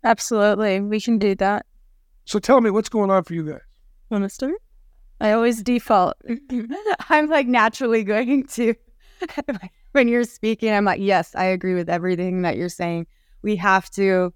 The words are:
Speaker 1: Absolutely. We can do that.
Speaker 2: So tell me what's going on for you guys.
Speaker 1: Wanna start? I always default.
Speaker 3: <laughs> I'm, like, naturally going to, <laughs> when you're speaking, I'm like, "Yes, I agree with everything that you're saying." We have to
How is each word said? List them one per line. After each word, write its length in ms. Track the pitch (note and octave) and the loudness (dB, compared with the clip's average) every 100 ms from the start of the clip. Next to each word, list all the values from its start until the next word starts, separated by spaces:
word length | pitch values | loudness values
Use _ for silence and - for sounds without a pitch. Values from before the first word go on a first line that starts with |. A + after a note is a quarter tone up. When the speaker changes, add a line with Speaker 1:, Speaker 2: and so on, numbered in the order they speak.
Speaker 1:
Absolutely. 760 | A#3 A3+ - A3 G#3 G3+ G#3+ F#3+ | 2 0 0 2 2 2 0 0
We 200 | G3+ G#3+ | -2 -4
can 160 | G3+ A3+ | 0 2
do 160 | G#3 G3 | 2 0
that. 300 | F#3+ G#3 - _ _ _ _ _ - | 0 -2 -6 _ _ _ _ _ -6
Speaker 2:
So 140 | G#3+ | -6
tell 220 | - C4+ | 4 4
me 80 | A#3 | 4
what's 200 | G3+ G#3+ | 0 -2
going 220 | A3+ G3+ | -2 2
on 120 | F#3+ | 2
for 100 | E3+ | 0
you 100 | E3+ | -6
guys. 180 | D#3 - - _ _ _ _ | -8 -10 -18 _ _ _ _
Speaker 1:
Wanna 200 | G#3+ G3 | -4 -4
start? 260 | - C4 G4 _ _ _ _ - - | -4 -6 -6 _ _ _ _ -20 -4
I 120 | G#3+ | 0
always 300 | A3 A#3 A3+ | 2 0 -2
default. 520 | G#3 B3 - G#3 F3+ - - A#3+ C#4 B3+ | -2 -2 2 2 2 -2 -8 -10 -6 -8
Speaker 3:
<laughs> 500 | A3+ D#4+ G#4+ G4 - | -6 -8 -4 -4 0
I'm, 180 | D4+ D4+ | 2 2
like, 180 | D#4 B3+ | 0 2
naturally 560 | B3 A3 A3+ B3+ A3+ | 2 2 0 -2 0
going 420 | G3+ G#3+ A#3+ C#4 C4 | 0 -2 0 0 -2
to, 280 | - A#3 A3+ _ _ _ _ E4+ - | -2 -2 -2 _ _ _ _ -10 -8
<laughs> 540 | C#4 A3+ F#3 _ _ | -8 -8 -10 _ _
when 140 | C#4+ A#3+ | 2 2
you're 180 | A#3+ A#3 | 2 -2
speaking, 460 | - A3 A3 A3+ | -4 -4 -2 0
I'm 120 | G#3 G3+ | 2 0
like, 140 | F3 | 0
"Yes, 340 | G3 F#3+ - - | 2 2 2 -2
I 100 | F#3 | -2
agree 280 | F#3 F#3 F3+ | -2 -2 -2
with 140 | E3+ | -2
everything 520 | F3 F3+ F3+ F3+ F#3 | -2 -2 -2 -2 -2
that 160 | F3+ A2 | -2 -2
you're 100 | F3 | -6
saying." 380 | - F3 E3+ E3+ _ _ - | -6 -6 -6 -8 _ _ -10
We 140 | G#3 G#3 | -4 -2
have 340 | G3 F#3+ - | 2 2 0
to 420 | - G3 F#3 F3+ | -2 2 2 0